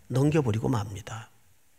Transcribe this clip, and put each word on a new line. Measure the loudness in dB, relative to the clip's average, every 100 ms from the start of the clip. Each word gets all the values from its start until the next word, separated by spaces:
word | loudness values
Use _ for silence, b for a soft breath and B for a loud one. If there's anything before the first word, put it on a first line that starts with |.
| -4
넘겨버리고 | 0 2 4 2 2 0
맙니다. | 0 -4 -8 -10 -12 -14 -20 -20 -20 _